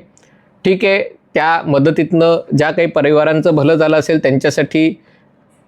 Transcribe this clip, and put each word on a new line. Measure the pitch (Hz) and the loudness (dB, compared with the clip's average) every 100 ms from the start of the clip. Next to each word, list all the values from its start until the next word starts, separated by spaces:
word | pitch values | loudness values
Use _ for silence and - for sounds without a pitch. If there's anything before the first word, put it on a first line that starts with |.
| - _ _ _ _ _ 185 | -6 _ _ _ _ _ -2
ठीक | 190 196 | 0 0
आहे, | 196 - - _ | -2 -4 -12 _
त्या | - 156 165 160 | -2 0 -2 0
मदतीतनं | 139 147 165 156 165 165 170 - 135 | 0 2 0 -2 0 2 0 -2 -2
ज्या | 151 | -2
काही | 151 170 | 0 -2
परिवारांचं | 165 143 151 151 156 170 156 | 0 0 2 2 0 0 0
भलं | 139 160 | 2 2
झालं | 156 156 | 2 0
असेल | 147 156 | 0 0
त्यांच्यासाठी | 147 135 151 151 143 160 160 - _ _ _ _ _ _ | 0 0 -2 -2 -2 0 0 -2 _ _ _ _ _ _